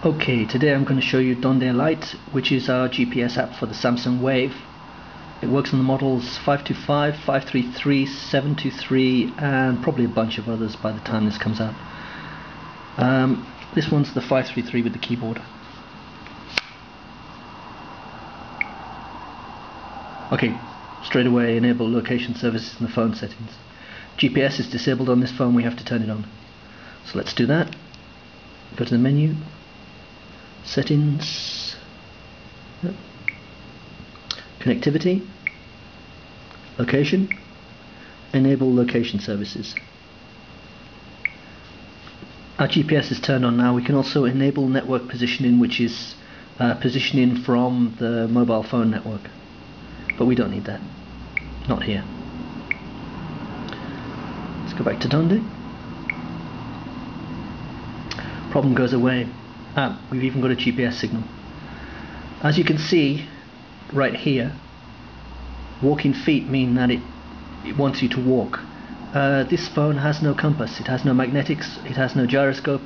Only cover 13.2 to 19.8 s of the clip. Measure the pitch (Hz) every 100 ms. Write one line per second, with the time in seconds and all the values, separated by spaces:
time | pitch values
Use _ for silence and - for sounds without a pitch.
13.2 | 131 123 - - - - 151 151 143 -
14.2 | - 135 127 - 120 123 117 - - 120
15.2 | 117 117 - - - - - - - -
16.2 | - - - - - - - - - -
17.2 | - - - - - - - - - -
18.2 | - - - - - - - - - -
19.2 | - - - - - -